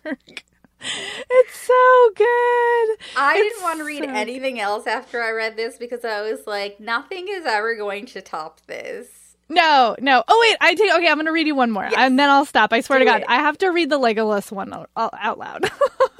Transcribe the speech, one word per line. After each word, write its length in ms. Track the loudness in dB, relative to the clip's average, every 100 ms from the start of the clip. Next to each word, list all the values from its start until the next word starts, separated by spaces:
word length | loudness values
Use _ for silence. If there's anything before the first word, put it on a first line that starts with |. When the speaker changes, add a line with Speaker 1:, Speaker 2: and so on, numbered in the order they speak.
| -10 -12 _ -20 -20 _ _ _ -14 -12 -12 -12 0
Speaker 1:
It's 260 | 2 2 -2
so 540 | 2 4 6 8 6
good. 840 | 4 2 2 2 2 2 2 0 -4 -8 -2
Speaker 2:
I 200 | 0 2
Speaker 1:
It's 160 | 0 -2
Speaker 2:
didn't 60 |
wanna 220 | -6 -6
read 200 | -8 -8
Speaker 1:
so 60 | -8
Speaker 2:
anything 500 | -6 -6 -6 -8 -4
else 260 | -4 -4 -4
after 360 | -6 -6 -8
I 80 | -6
read 260 | -4 -6 -6
this 220 | -8 -10
because 260 | -12 -10
I 160 | -6 -6
was 260 | -6 -8 -8
like, 320 | -8 -8 -10
"Nothing 480 | -6 -6 -6 -12 -10
is 180 | -8 -4
ever 280 | -2 -2
going 300 | -4 -6 -8 -12
to 140 | -16
top 400 | -14 -12 -14 -18 -16
this." 420 | -14 -12 -14 -16 _ _ _ -4
Speaker 1:
No, 480 | 2 4 4 4 0
no. 260 | 2 2 4
Oh, 100 | 4
wait, 160 | 4 4
I 140 | 2
take, 180 | 4 4
okay, 160 | 4 2
I'm 80 | 0
gonna 160 | 0
read 140 | 0 0
you 80 |
one 160 | 0 0
more, 140 | -2
Speaker 2:
Yes. 100 | -2 2
Speaker 1:
and 220 | 2 4
then 100 | 4
I'll 160 | 4
stop. 280 | 2 2 2
I 80 | 0
swear 180 | 0 2
Speaker 2:
Do 80 | 4
Speaker 1:
to 40 |
God, 100 | 2
Speaker 2:
it. 40 | 2
Speaker 1:
I 60 | 0
have 200 | 0 0
to 100 | 0
read 200 | 0 0
the 100 | 0
Legolas 540 | 0 0 -2 -2 -4
one 200 | -10 -12
out, 160 | -14 -12 -6
out 420 | -6 -6 -8 -8
loud. 320 | -10 -8 -8 -2 -4 0 -2 -2